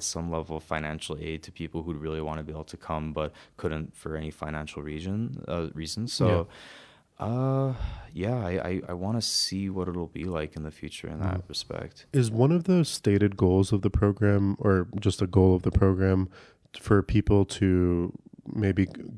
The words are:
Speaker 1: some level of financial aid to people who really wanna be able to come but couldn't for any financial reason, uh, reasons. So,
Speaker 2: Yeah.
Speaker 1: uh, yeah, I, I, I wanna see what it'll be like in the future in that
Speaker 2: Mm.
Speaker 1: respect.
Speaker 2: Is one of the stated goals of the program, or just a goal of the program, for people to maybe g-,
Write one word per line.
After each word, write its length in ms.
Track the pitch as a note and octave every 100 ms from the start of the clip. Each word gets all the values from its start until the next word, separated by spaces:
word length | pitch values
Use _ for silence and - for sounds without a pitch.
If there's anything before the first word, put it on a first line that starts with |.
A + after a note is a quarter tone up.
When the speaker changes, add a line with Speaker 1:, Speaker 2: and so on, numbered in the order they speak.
Speaker 1:
some 280 | - E2 E2+
level 260 | D#2+ D#2+ D#2
of 40 |
financial 540 | - D#2 D2+ D#2 - D2+
aid 240 | D#2+ D#2+
to 80 | -
people 320 | - D#2+ E2
who 100 | D#2+
really 260 | D2 D#2 D#2
wanna 220 | D#2 D#2
be 100 | D#2
able 100 | D#2
to 140 | D#2 -
come 360 | - D#2 D#2
but 200 | D2+ D#2 - - -
couldn't 400 | E2+ D#2 D#2 -
for 200 | D#2+ D#2
any 140 | D#2
financial 500 | - D2+ D#2 D#2 D2
reason, 600 | D2+ D2+ F#2 G#2 A#2 B2+ G1+
uh, 200 | E2+ D#2+
reasons. 380 | D#2 D#2+ G#2+ A#2
So, 340 | - F2+ F2 E2 - - - - _ _ -
Speaker 2:
Yeah. 80 | G2+
Speaker 1:
uh, 480 | B2 C3 C3+ C3+ B2+ - - -
yeah, 240 | - G2+ B2
I, 160 | F2+ F#2 F2+
I, 140 | F#2 -
I 20 |
wanna 300 | F2 F#2+ A2+
see 460 | - - - F#2+ G2
what 180 | F#2+ F2+
it'll 180 | F2 D#2
be 180 | -
like 320 | F2 E2 D#2 E2
in 60 |
the 80 | D#2
future 380 | - D#2+ - E2
in 120 | D#2
that 180 | D#2+ F2+
Speaker 2:
Mm. 100 | F2+
Speaker 1:
respect. 580 | - - - - - -
Speaker 2:
Is 180 | C#3 A2+
one 220 | A2 C3+
of 120 | F3
the 200 | E3+ F3+
stated 520 | D3+ - G#2+ G2+ G2+ G2
goals 360 | F2+ F#2 G2
of 100 | G#2
the 80 | G2
program, 640 | - G#2 G2 G#2 G2+ G2 -
or 260 | G#2 F#2 F2 F#2+
just 200 | G2+ -
a 40 | F#2
goal 300 | F#2+ F#2 F#2
of 60 |
the 100 | F#2
program, 560 | - F#2+ F#2 F#2+ F#2+ F#2+ - - _ _ -
for 240 | - G2+
people 420 | - G#2+ - G2+ G2
to 640 | - F#2+ F2+ F2+ F2 F2 - - - -
maybe 320 | A#2 G2 F#2 F#2+
g-, 60 | - -